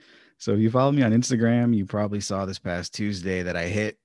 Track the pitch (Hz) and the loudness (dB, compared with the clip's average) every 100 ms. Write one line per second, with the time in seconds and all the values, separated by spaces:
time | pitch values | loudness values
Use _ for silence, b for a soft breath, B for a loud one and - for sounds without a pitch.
0 | b b b b - 101 113 123 139 147 | b b b b -2 2 2 4 4 4
1 | 120 113 123 120 113 120 120 110 95 104 | 4 4 2 2 2 2 2 2 0 -2
2 | 104 104 - 98 95 95 98 87 85 - | -2 -4 -4 -4 -4 -6 -6 -6 -6 -6
3 | 104 98 92 92 90 87 85 101 107 - | -6 -4 -4 -4 -4 -4 -4 -2 -4 -6